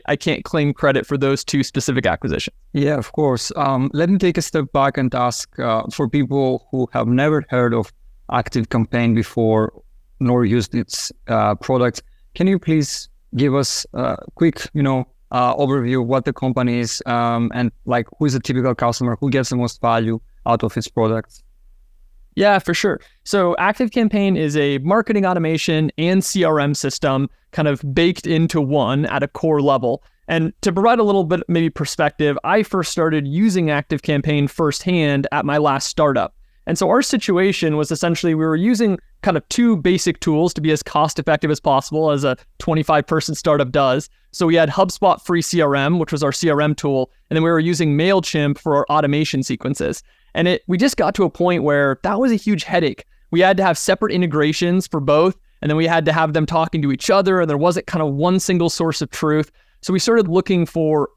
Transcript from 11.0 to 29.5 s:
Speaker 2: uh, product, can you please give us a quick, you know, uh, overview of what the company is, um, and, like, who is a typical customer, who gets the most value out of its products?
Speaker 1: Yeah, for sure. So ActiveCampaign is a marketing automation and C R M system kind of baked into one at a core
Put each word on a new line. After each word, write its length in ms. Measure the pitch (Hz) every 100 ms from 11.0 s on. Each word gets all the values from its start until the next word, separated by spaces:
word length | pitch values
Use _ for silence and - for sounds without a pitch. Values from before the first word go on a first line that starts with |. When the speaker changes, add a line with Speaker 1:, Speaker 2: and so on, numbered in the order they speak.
| - - -
Speaker 2:
uh, 280 | 113 104 101
product, 460 | - 131 120 - - - -
can 140 | - 190
you 120 | 190
please 480 | - 160 139 - - _ _ 110
give 200 | 139 139
us 300 | 131 - -
a 240 | 117 127 - - -
quick, 320 | 165 - -
you 100 | 147
know, 220 | 139 131 123 _ _
uh, 240 | 127 123 -
overview 460 | 139 139 120 131
of 60 | 117
what 180 | 131 127
the 80 |
company 460 | - 131 127 123 120
is, 240 | 113 - -
um, 460 | 120 117 117 117
and, 180 | 120 120 - -
like, 220 | 120 110 -
who 80 | 147
is 100 | 127
a 40 |
typical 340 | - 127 127
customer, 440 | 120 120 117 123 110
who 100 | 139
gets 200 | 131 127
the 60 | 123
most 240 | 123 -
value 380 | 117 113 113 113 - - -
out 180 | 117
of 120 | 113 -
its 120 | -
products? 560 | - 110 113 - - - _ - - _ _ - - - -
Speaker 1:
Yeah, 240 | 202 196
for 140 | -
sure. 280 | 170 170 - - _
So 320 | - 202 180 170
ActiveCampaign 760 | 190 214 240 247 220 208 196 185
is 180 | 156 147
a 220 | 143 139
marketing 460 | 147 214 220 208 190
automation 680 | 180 160 156 - 156 156 -
and 260 | 170 190
C 200 | - 190
R 160 | 165 156
M 160 | 143 143
system 540 | 135 - 147 135 139 - _
kind 160 | - 151
of 140 | 135 143 139
baked 320 | 170 175 -
into 340 | 160 165 165
one 460 | 135 147 113 135 151
at 160 | 139
a 40 | -
core 340 | - 160